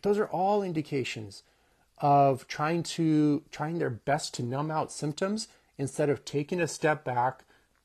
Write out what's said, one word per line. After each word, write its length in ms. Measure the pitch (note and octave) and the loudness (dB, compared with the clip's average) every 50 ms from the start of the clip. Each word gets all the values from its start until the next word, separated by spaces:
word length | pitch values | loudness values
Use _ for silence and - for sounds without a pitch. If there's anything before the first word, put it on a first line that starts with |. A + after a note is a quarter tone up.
Those 160 | - G3+ G#3 | -2 0 2
are 100 | G#3 G#3 | 2 0
all 340 | - - E3 F#3 G3 G#3 G#3 | -2 -2 0 0 2 2 0
indications 840 | G3 F#3 E3+ D#3+ D3 - D3 C3+ A#2+ - - A2+ G#2+ G2+ G2 - - _ _ _ _ _ _ _ _ _ _ - | 0 -2 -4 -4 -4 -2 -2 -2 -2 -4 -6 -8 -10 -12 -16 -20 -20 _ _ _ _ _ _ _ _ _ _ 0
of 480 | - C#3+ C#3+ C#3+ C#3 C#3 C3+ B2 - | 4 6 6 8 8 6 4 2 -4
trying 360 | - - - D3+ D#3 E3+ E3+ D#3 | -8 -6 -4 -2 0 0 -2 -2
to, 600 | - - - E3 D#3 D#3 D3+ D3+ D3+ D3 - - _ | -4 -2 0 2 4 4 6 6 4 4 2 -2 _
trying 280 | - - D3 D3+ E3+ | -8 -8 -6 -4 -2
their 120 | E3+ D3+ C3+ | -2 -2 -2
best 440 | A#2+ G#2 - - C#3 D3+ - - - | -4 -4 -2 0 0 0 -2 -6 -6
to 100 | - B2+ | -6 -4
numb 280 | A#2+ B2+ C#3 D3 D#3 | -4 -2 -2 -2 -2
out 200 | D#3 D#3 C#3 - | -2 -2 -4 -4
symptoms 560 | - - D3+ D3+ D3 - F#3+ G3 G#3 A3 G#3+ - _ _ _ _ _ | -6 -6 -6 -6 -4 -2 -2 -2 -2 -4 -6 -10 _ _ _ _ _
instead 320 | - C#3 C3 - - D3+ C#3+ | -6 -6 -4 -2 0 0 0
of 160 | C#3 - - | 0 -2 -4
taking 340 | - - C#3+ D3 - F#3 F3+ | -6 -4 -4 -4 -2 -2 -2
a 80 | E3+ | -2
step 380 | - - - - D3+ D3+ C#3+ - | -2 -2 0 0 0 0 0 -4
back, 400 | C#3 B2 A#2+ B2 C3 C3 - _ _ _ _ _ _ _ _ | -4 -2 0 0 0 -2 -4 _ _ _ _ _ _ _ _